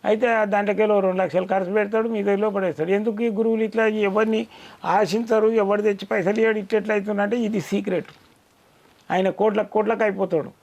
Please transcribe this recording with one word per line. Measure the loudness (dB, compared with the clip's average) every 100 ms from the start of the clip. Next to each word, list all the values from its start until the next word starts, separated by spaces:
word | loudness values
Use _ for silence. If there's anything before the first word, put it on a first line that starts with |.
| 0
అయితే | 0 2
ఆ | 2 2
దాంట్లో | 0 0 0
కేవలం | 2 4
రెండు | 2 0
లక్షలు | 0 0 0
ఖర్చు | -2 0 -2
పెడతాడు, | 0 -2 -2
మీ | -2
దగ్గరలో | 0 0 0
పడేస్తాడు. | 0 -4 -2 -2 0
ఎందుకు | 0 -2
ఈ | -2 0
గురువులు | 0 0 0
ఇట్లా | 0 0 0 0
ఎవరిని | 0 0 -2 -4 -14 -20 -8 0
ఆశించరు, | 2 2 0 0 2 4 2
ఎవరు | 2 2 0
తెచ్చి | -2 -2
పైసలు | -2 0 2
ఇవ్వడు, | 0 0
ఇట్లా | -2 -2
ఎట్లా | 0 -2
అవుతుందంటే | -2 -2 0 0 -2
ఇది | -2 -2
సీక్రెట్. | -4 -2 -4 -6 -20 _ _ _ _ _ _ _ _ -4
ఆయన | 0 0 2
కోట్ల | 0 0 -2
కోట్లకు | 0 0 0 0
అయిపోతాడు. | 0 -2 -2 -4 -14